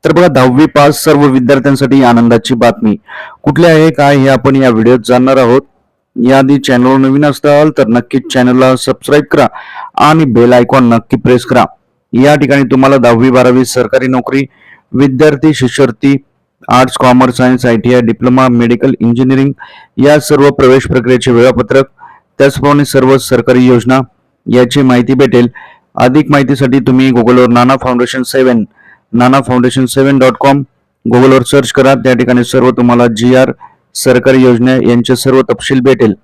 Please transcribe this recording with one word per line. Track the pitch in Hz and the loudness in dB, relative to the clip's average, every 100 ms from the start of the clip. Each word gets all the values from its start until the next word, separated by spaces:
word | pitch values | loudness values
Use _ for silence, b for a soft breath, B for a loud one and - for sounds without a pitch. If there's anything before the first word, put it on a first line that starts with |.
तर | 123 | -2
बघा, | 147 180 | 0 0
दहावी | 135 127 127 156 | 2 0 2 0
पास | 147 143 147 | 2 0 0
सर्व | 160 143 143 | -2 0 2
विद्यार्थ्यांसाठी | 131 120 139 139 135 139 139 | 0 0 0 0 -2 0 2
आनंदाची | 123 117 117 117 - | 2 2 2 0 -2
बातमी. | 123 117 107 110 101 B B B B | 0 0 0 -4 -4 B B B B
कुठली | - 139 170 | -4 0 2
आहे, | 156 160 | 2 2
काय, | 147 143 143 | 2 0 2
हे | 135 | 2
आपण | 127 135 135 | 0 0 0
या | 131 | 0
व्हिडिओत | 113 113 127 107 | 2 2 0 0
जाणणार | 123 131 135 | 0 2 2
आहोत. | 120 131 _ _ _ _ _ - 123 | 2 0 _ _ _ _ _ -4 0
याआधी | 135 131 143 | 2 2 0
चॅनलवर | - 123 127 135 | 0 0 0 0
नवीन | 135 139 | 0 0
असाल | 147 135 147 143 156 147 | -2 -2 0 2 0 0
तर | 113 | -2
नक्कीच | 120 - 131 - | -2 -2 -6 -4
चॅनलला | 131 123 123 131 131 | -2 0 2 0 0
सबस्क्राईब | - 131 - 147 | -4 -6 -2 -2
करा | 139 - 123 B B B B | 0 -2 -2 B B B B
आणि | - 143 160 | -2 0 2
बेल | 147 113 123 | 0 2 2
आयकॉन | 123 123 135 | 2 2 0
नक्की | 120 117 - 120 | 0 -2 -2 -4
प्रेस | 120 123 | 0 -2
करा. | - 123 92 - _ _ _ | 0 -2 -2 -6 _ _ _
या | 117 139 | 0 2
ठिकाणी | 147 139 139 | 2 0 -2
तुम्हाला | 127 131 135 139 | 0 0 2 2
दहावी, | 120 117 127 | 2 2 2
बारावी | 127 123 127 | 2 2 0
सरकारी | 123 127 113 127 127 | 0 -4 -2 -2 -2
नोकरी, | 127 120 135 135 b b b _ | -4 -4 -6 -6 b b b _
विद्यार्थी, | 127 139 131 151 139 156 | -4 -2 0 0 2 -2
शिष्यवृत्ती, | 143 127 - 131 113 139 139 _ _ _ _ - | -2 -4 -2 -2 0 -2 -2 _ _ _ _ -2
आर्ट्स, | 123 131 - | 0 0 -2
कॉमर्स, | 127 123 127 123 | 0 2 0 0
सायन्स, | 127 127 123 | -2 0 0
आयटीआय, | 117 120 123 | -2 0 0
डिप्लोमा, | 113 110 127 127 131 | 0 -2 -2 0 0
मेडिकल, | 120 117 117 135 - | 0 0 0 -2 -2
इंजिनिअरिंग | 117 117 131 131 139 135 B B B - | -2 -2 0 0 -2 -6 B B B -2
या | 139 151 | 2 2
सर्व | - 147 143 | 0 0 0
प्रवेश | 139 131 131 - | 2 2 2 0
प्रक्रियेचे | 127 120 123 131 | -4 0 -2 0
वेळापत्रक, | 117 127 120 110 135 135 _ B B _ _ | 2 2 0 -2 -2 -2 _ B B _ _
त्याचप्रमाणे | 139 - 143 143 | -2 0 -2 0
सर्व | 143 139 131 135 | 0 0 2 0
सरकारी | - 123 117 127 127 | 0 -4 0 2 2
योजना | 120 120 131 131 _ _ _ - | 2 0 -2 -4 _ _ _ -4
याची | 120 123 135 | 0 0 0
माहिती | 131 123 117 | 0 0 0
भेटेल. | 131 131 123 120 B B B B - | 0 2 2 -2 B B B B -4
अधिक | 123 139 151 | -2 0 0
माहितीसाठी | 143 131 139 131 135 | -2 -2 -2 -2 -2
तुम्ही | 123 127 135 | 0 0 0
Google-वर | 120 117 123 123 | 0 0 0 2
नाना | 120 123 135 | 2 0 -2
फाउंडेशन | 127 123 123 131 | -4 -4 -4 -6
सेवन, | 123 139 131 120 104 b b b b | -6 -2 0 -2 -4 b b b b
नाना | 113 123 135 | -2 0 0
फाउंडेशन | 127 127 123 135 127 | -2 -2 -2 -2 -4
सेवन | 139 135 139 | -2 0 2
डॉट | 131 117 | 0 0
कॉम | 139 139 135 _ _ _ 117 | -2 -2 -6 _ _ _ -2
Google-वर | 123 131 135 | 2 4 2
सर्च | 120 143 127 | 2 -2 -2
करा. | - 131 | -2 0
त्या | 135 131 | 0 0
ठिकाणी | 123 123 123 | -2 0 -2
सर्व | 120 135 123 | 0 0 0
तुम्हाला | 120 123 120 120 | 0 0 2 0
जीआर, | 110 123 127 131 - B B B | 0 0 2 0 -4 B B B
सरकारी | - 139 123 131 131 | -6 -2 0 2 2
योजना | 127 117 127 | 2 2 0
यांचे | 131 113 120 117 127 | 0 0 0 0 -2
सर्व | 135 131 | 0 0
तपशील | 123 113 - 131 | 0 -4 -2 -2
भेटेल. | 127 120 110 98 | 0 0 -2 -4